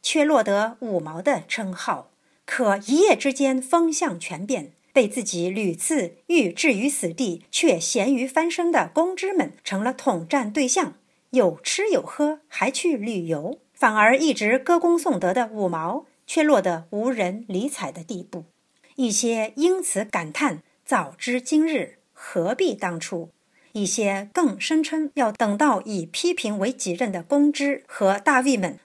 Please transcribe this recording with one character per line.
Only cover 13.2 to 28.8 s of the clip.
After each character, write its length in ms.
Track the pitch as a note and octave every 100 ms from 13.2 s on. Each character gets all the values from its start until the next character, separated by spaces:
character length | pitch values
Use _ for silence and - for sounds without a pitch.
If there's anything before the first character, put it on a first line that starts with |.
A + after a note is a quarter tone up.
| E3
游， 320 | D#3 E3+ D4+ _
反 220 | - A#3
而 240 | G#3+ A3 C4+
一 160 | D#4
直 240 | - G#3 C4
歌 200 | C4 F4
功 200 | F4 E4+
颂 200 | F4 F#3
德 140 | F3+
的 140 | G#3 A3+
五 200 | G#3+ F#3
毛 380 | E3 E3 B3+ - _ -
却 160 | E4
落 180 | D4+ B3
得 260 | F3+ E3 E3
无 180 | G#3 A#3
人 380 | A#3 F3+ G#3 A#3
理 180 | F#3+ C4+
睬 240 | - D3+
的 140 | F3
地 180 | E3 F#3+
步。 220 | - F3 D#3+ _ _ _ _ -
一 160 | B3
些 400 | G3 A#3+ A3+ A3
因 260 | A#3+ E4+ F#4
此 240 | - G3
感 280 | G#3 F3+ D#3
叹 320 | - C#4+ E3 - _
“早 300 | - A#3 C#3+ -
知 240 | - B3
今 240 | B3 D4+
日， 340 | D#4+ C#4+ C#3+ _ _
何 400 | - - F#3+ E3+
必 220 | B3 F#4
当 240 | G#3 F#3 E3
初”， 320 | - F3 E3 _ _ _ _
一 160 | G#3+ F#3+
些 420 | - G3+ G3 G3+
更 260 | - D4+ F#3+
声 220 | - D#4+
称 300 | D4+ D#4+ D4+
要 160 | - A#3
等 260 | G#3 A3 G3+
到 240 | D4+ G3+
以 220 | A3 G3+
批 300 | E3 - F4
评 240 | F4 G#3+ G#3
为 140 | G3+
己 220 | B3+ G3
任 180 | F3 A#3+
的 100 | F#3
公 300 | E3 C#4+ D4
知 320 | C#4+ C#4+ C4+ -
和 320 | - G3 G3+
大 220 | D4+ C4
V 160 | C4 A#3+
们 240 | F3+ -